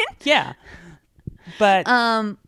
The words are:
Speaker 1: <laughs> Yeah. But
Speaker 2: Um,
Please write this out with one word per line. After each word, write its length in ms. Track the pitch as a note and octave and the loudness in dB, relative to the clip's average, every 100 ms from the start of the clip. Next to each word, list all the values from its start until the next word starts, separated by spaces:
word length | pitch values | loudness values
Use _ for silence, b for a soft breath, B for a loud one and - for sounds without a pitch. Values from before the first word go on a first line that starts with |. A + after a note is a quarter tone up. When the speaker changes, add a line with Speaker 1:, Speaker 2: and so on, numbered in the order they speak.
| - | -4
Speaker 1:
<laughs> 120 | - | -4
Yeah. 280 | C#4+ C#4+ B2+ - B B F3 D#3 B _ - - - - | 0 0 -2 -10 B B -20 -20 B _ -20 -20 -14 0
But 300 | G#3 F#3+ E3 | 2 4 2
Speaker 2:
Um, 500 | B3 A#3 A3+ G#3+ G3 | 0 2 -2 -4 -8